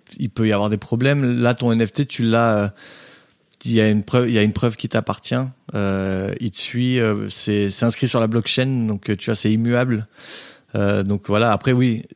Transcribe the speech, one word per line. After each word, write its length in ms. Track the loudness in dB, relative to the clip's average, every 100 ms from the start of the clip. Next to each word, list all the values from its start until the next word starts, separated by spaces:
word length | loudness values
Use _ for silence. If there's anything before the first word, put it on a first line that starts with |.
| -10 -8
il 120 | -6
peut 160 | 0 2
y 60 |
avoir 180 | 2 0
des 80 | -2
problèmes. 640 | -4 -2 0 2 0 2
Là, 120 | 0
ton 180 | 2 2
N 160 | 2 0
F 60 |
T, 120 | -2 -4
tu 180 | -2
l'as, 340 | 0 2 2 2
euh, 100 | 0 -4 -16 -20 -20 -20 _ _ _ -12 -2
il 80 |
y 80 | 2
a 60 | 4
une 160 | 2
preuve, 260 | 2 0 2
il 40 |
y 40 | 2
a 60 |
une 100 | 2
preuve 240 | 2 -2 -2
qui 120 | -2
t'appartient. 460 | -2 -2 -4 -4 -4 -4 -10 -8 -4
Euh, 580 | -2 0 -2 -2 -4 -4
il 120 | -6
te 60 | -6
suit, 420 | -6 -2 0 2
euh, 280 | 0 0 -4
c'est, 400 | -4 0 0 0
c'est 160 | 0 0
inscrit 220 | 2 0
sur 120 | 2
la 80 | 2
blockchain, 600 | 0 0 0 0 0 0
donc, 220 | -2 -2
euh, 60 | -4
tu 100 | -2
vois, 100 | 0
c'est 160 | 2
immuable. 560 | 2 2 2 2 -2 -4 -14 -20 -18 -18 -20 _ -2
Euh, 280 | 0 2
donc 200 | 0 -2 0
voilà. 240 | 2 2
Après, 200 | 2 2
oui, 320 | 2 2 0 -6